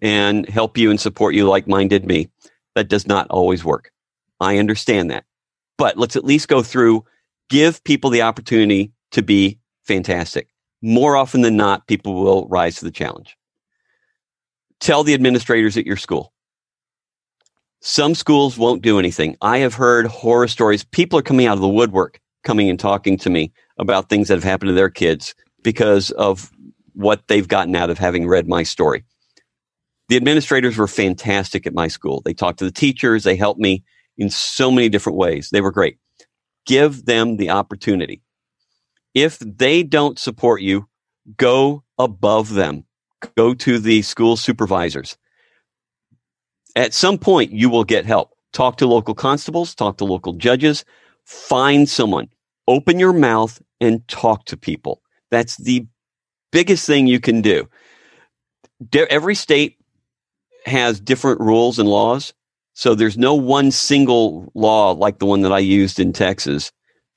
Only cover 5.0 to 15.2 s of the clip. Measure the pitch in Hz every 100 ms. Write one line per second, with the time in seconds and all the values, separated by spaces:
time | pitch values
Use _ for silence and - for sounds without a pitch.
5 | 85 57 _ _ _ _ _ - 127 98
6 | 117 139 131 147 - 135 117 131 117 110
7 | - _ _ _ _ 139 160 165 - 143
8 | 135 120 113 113 - 113 104 98 104 _
9 | _ - 107 101 98 104 _ _ - 95
10 | 90 90 85 - - _ _ _ 113 117
11 | 147 139 131 135 117 107 104 98 - 104
12 | 101 92 95 95 - 90 85 82 87 -
13 | 69 - - _ _ _ _ _ _ _
14 | _ _ _ _ _ _ _ _ - 147
15 | 151 139